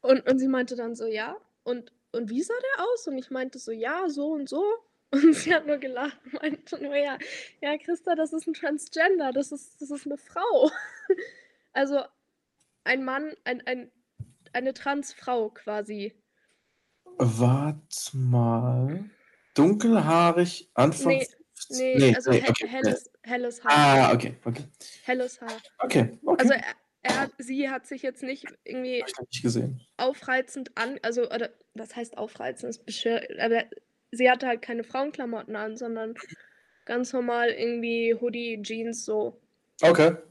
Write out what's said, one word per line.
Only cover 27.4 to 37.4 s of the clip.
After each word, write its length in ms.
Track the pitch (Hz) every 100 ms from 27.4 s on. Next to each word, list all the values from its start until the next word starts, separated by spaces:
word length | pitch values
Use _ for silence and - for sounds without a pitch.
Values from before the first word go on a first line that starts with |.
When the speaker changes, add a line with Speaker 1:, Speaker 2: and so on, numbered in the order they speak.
| 240 262 269
Speaker 1:
hat 160 | 262 -
sich 160 | 262
jetzt 200 | 262 254
nicht 240 | 262 277 - -
irgendwie 360 | - 254 254 247
Speaker 2:
Hab 80 | -
ich 100 | -
noch 80 | -
nicht 120 | 123
gesehen. 380 | 120 117 131 131 _ -
Speaker 1:
aufreizend 720 | 254 269 - 262 262 285 254 -
an, 220 | 233 277
also, 220 | 226 240 240
oder 200 | 226 233 _ _
was 220 | 220 226 -
heißt 200 | 233 -
aufreizend, 520 | 208 - - - 240
ist 160 | 226 -
beschir-, 400 | 220 233 226 - -
aber 240 | 226 226 - - _ _ _
sie 180 | 233 254
hatte 160 | 254 262
halt 160 | 233
keine 220 | - 233
Frauenklamotten 720 | 233 254 277 294 247 226 - 214
an, 200 | 214 220
sondern 380 | 240 226 220 233 - - - _ _ _
ganz 280 | - 233 247
normal 380 | 262 240 240